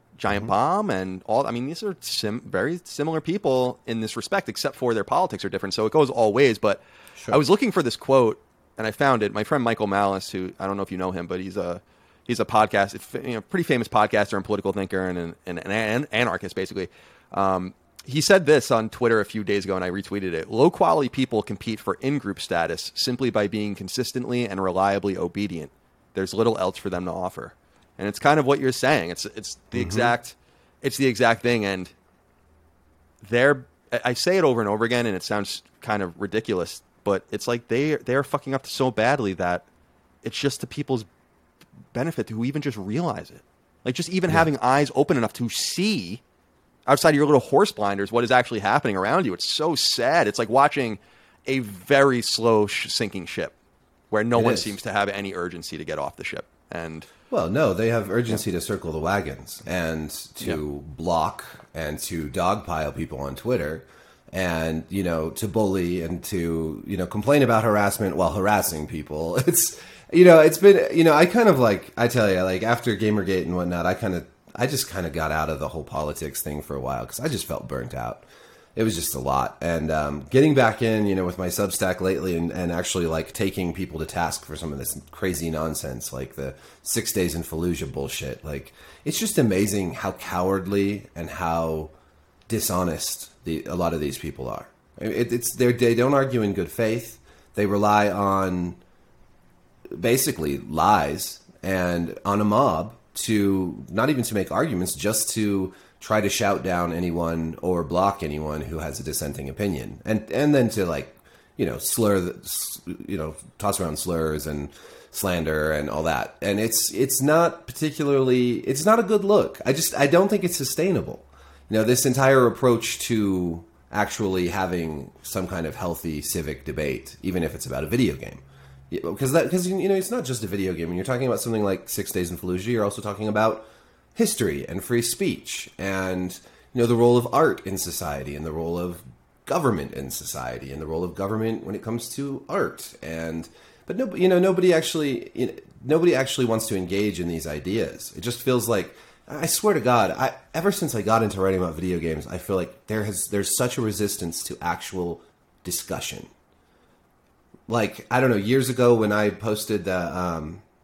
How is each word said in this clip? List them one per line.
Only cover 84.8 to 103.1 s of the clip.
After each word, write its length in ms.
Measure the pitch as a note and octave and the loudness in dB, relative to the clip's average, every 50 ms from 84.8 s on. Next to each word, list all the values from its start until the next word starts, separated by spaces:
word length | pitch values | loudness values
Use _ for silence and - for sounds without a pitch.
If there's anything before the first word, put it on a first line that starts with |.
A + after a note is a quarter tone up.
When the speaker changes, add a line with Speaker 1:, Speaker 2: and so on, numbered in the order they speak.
| - - - C#2+ - - | -8 -8 -8 -10 -14 -18
Speaker 2:
crazy 380 | - - G2 F#2 F2 D2 E2+ E2 | -10 -4 -4 -4 -2 -2 -4 -4
nonsense, 640 | D#2+ D#2 D#2+ D#2+ D2 - - C#2+ B1+ A#1+ - - B1+ | -2 -2 -2 -4 -4 -6 -8 -8 -8 -10 -10 -10 -8
like 220 | B1+ C2+ C2+ - | -10 -10 -10 -10
the 180 | C#2+ C2+ C2 C2 - - - - _ - | -10 -10 -10 -10 -14 -20 -20 -20 _ -8
Six 280 | - - A2+ - - | -6 -4 -4 -4 -2
Days 240 | - G2+ F2+ F2 E2 | -2 0 0 0 -2
in 80 | E2+ E2 | -4 -6
Fallujah 480 | - E2 D#2+ E2+ F2+ F2 - E2 C2+ | -6 -6 -4 -2 -2 -2 -2 -6 -6
bullshit. 540 | C2+ C#2 C#2 C2 - - - C2+ A#1 - - | -6 -6 -6 -6 -6 -8 -8 -8 -10 -10 -10
Like, 280 | D#2 D2 C2+ - - - - - - - - - | -10 -10 -10 -12 -14 -20 -20 -20 -20 -20 -10 -8
it's 140 | D3 - - | -6 -4 -2
just 180 | A3+ G#3+ - | -4 0 2
amazing 580 | D#3+ B2+ G#2+ F#2 G2 G#2 G2+ G2 G2+ F#2+ E2+ - | 2 2 4 4 2 2 2 0 -2 -2 -2 -4
how 160 | - - F#2 - | -4 -6 -6 -6
cowardly 920 | - - - F#2 F2+ F#2 F#2+ F#2+ F#2+ F2 F#2+ G2+ G2+ G2 G2+ G#2 G2 - - - | -8 -8 -4 -2 0 0 2 0 0 0 0 0 2 2 0 -2 -4 -8 -12 -12
and 140 | E2+ E2 E2 | -12 -10 -10
how 600 | - - F2 E2 E2 E2+ E2 D#2+ D#2+ D#2 D#2 D2+ - - _ _ _ _ _ _ _ _ _ | -6 -4 -2 -2 0 0 0 -2 -4 -4 -8 -10 -14 -20 _ _ _ _ _ _ _ _ _
dishonest 840 | - A#2 A2 - - F#2 F#2 F2+ F2 D#2 - - - - - - - - _ - | -6 -4 -2 -2 -2 0 0 0 0 -2 -4 -6 -8 -8 -10 -12 -16 -20 _ -6
the, 200 | E2+ D#2+ - - | -6 -4 -4 -4
a 100 | - E2+ | -6 -4
lot 180 | F2 F2 E2+ E2+ | -2 0 0 0
of 60 | D2+ | -2
these 180 | D2 C#2 C2+ - | -2 -4 -6 -6
people 280 | - D#2 - - C2 | -10 -10 -10 -8 -8
are. 200 | A#1+ G1+ G1+ - - _ _ _ _ _ - | -8 -8 -10 -12 -16 _ _ _ _ _ -8
It, 340 | - A2 - - A#2+ A#2+ A#2+ | -6 -4 -2 -2 -2 -2 -2
it's, 220 | A#2 - - - | -4 -4 -4 -2
they're, 180 | - B2 B2 A#2+ | 2 2 2 4
they 220 | A#2+ B2 A#2 A#2 | 4 4 4 4
don't 180 | A#2 B2 C3+ C#3+ | 4 4 4 4
argue 280 | C#3 C3+ B2+ B2 A#2 G#2+ | 2 2 2 0 0 0
in 100 | G2+ F#2+ | 0 0
good 180 | G2 F2 - | -2 -4 -4
faith. 460 | - - A2+ A2 A2+ A#2+ A#2+ - - - - - - - _ _ - | -2 -2 0 0 0 -2 -6 -10 -16 -20 -20 -20 -20 -20 _ _ -4
They 100 | G#2 G#2 | -2 0
rely 440 | F#2+ G2+ G2+ G#2 G#2 G#2 G#2 G#2 G#2 | 2 2 2 4 6 6 6 4 4
on 640 | F2+ G2+ G2+ G2 G2 G2 F#2+ F#2+ F2+ F2+ F2 F2 E2+ - - _ _ _ _ _ _ _ _ _ _ _ _ _ _ _ _ _ _ _ - - - E2 | 2 2 2 2 2 2 2 0 0 -2 -4 -4 -6 -10 -18 _ _ _ _ _ _ _ _ _ _ _ _ _ _ _ _ _ _ _ -18 -16 -8 -2
basically 580 | F2 A#2 B2 C3+ - D3+ - - D#2 C#2+ C#2 | 0 2 2 2 2 0 -2 -2 -2 -2 -2
lies 800 | C2+ - - D2+ D#2+ E2 G2+ G#2+ F2+ D2 C#2+ D#2+ - - - - - _ - - _ | -4 -6 -4 0 2 4 6 6 4 4 0 -2 -4 -8 -10 -12 -14 _ -20 -16 _
and 560 | - F#2+ F#2+ F#2 F2+ F2 F2 E2+ E2+ - - - - | -4 -2 0 0 0 0 0 0 -2 -4 -6 -4 -2
on 160 | G2 G2+ G#2 | 0 0 2
a 20 | G#2+ | 2
mob 500 | G#2 G#2 A#2+ C#3+ A#2 E2 D#2+ F2 A2+ - - _ _ | 4 4 4 4 4 2 0 -4 -6 -12 -18 _ _